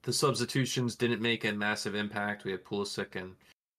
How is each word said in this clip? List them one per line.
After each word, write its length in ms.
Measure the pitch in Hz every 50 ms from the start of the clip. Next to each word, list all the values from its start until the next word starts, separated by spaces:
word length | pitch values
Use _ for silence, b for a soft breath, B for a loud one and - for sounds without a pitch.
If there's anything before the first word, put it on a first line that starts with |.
the 100 | - -
substitutions 840 | 120 - - 143 120 107 120 - - 139 127 120 - 135 123 120 104
didn't 240 | - 120 117 120 104
make 240 | 113 117 117 110 -
a 80 | 107
massive 420 | 104 104 104 104 107 107 - 104 98
impact. 500 | 104 104 104 104 104 101 104 104 101 -
We 60 | 98
had 120 | 95 92 -
Pulisic 520 | - 107 101 101 98 - - 98 - -
and 180 | 92 92 92 92 _ b b b _ _ _ _